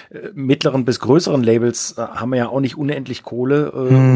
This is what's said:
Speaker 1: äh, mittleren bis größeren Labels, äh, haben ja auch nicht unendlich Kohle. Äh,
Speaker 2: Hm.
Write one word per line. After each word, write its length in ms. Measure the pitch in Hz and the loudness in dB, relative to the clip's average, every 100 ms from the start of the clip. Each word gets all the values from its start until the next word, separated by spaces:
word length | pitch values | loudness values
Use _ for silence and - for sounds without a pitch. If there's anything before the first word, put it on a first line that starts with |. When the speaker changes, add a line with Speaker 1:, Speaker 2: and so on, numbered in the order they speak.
| - | -20
Speaker 1:
äh, 200 | - - | -16 -14
mittleren 500 | 143 131 - 151 131 | -6 0 0 0 -2
bis 160 | 123 117 | -2 -2
größeren 420 | 107 156 190 143 | 2 2 2 2
Labels, 500 | 113 113 120 117 - - | 2 2 2 -2 -6 -8
äh, 60 | |
haben 320 | 113 - 120 | -10 -8 -4
ja 140 | 127 120 | -2 -2
auch 140 | 135 | -2
nicht 140 | 135 156 | -4 -4
unendlich 460 | 143 143 127 117 | -4 -4 -8 -12
Kohle. 500 | - 120 127 143 147 - | -10 -6 0 0 0 -2
Äh, 140 | 127 | 4
Speaker 2:
Hm. 60 | 131 131 | 6 6